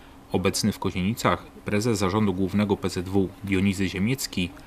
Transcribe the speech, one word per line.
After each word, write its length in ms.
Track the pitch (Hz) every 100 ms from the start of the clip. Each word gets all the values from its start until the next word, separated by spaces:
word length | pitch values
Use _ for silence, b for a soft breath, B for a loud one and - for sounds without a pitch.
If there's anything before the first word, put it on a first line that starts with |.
| B B B
Obecny 400 | 101 95 - 107
w 60 | -
Kozienicach 680 | 95 92 92 120 101 87 - -
prezes 340 | - 104 120 101
zarządu 360 | 95 107 104
głównego 420 | 92 92 101 101 95
P 140 | 92
Z 180 | 92 90
W 200 | 98 90 -
Dionizy 440 | 98 95 101 95 92
Ziemiecki 600 | 82 107 131 - - 90 -